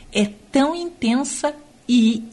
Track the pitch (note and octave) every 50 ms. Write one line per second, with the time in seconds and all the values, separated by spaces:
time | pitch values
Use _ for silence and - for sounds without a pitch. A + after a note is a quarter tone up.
0 | - - - G3+ G#3 G#3 - - - - - C#4 C4 D4 E4 F4 F4 F4 E4+ -
1 | - A3+ A#3 B3+ C4+ C4 - - - D4 D4 - - - - _ _ - A#3+ B3
2 | A3 A3 A#3 A3 - -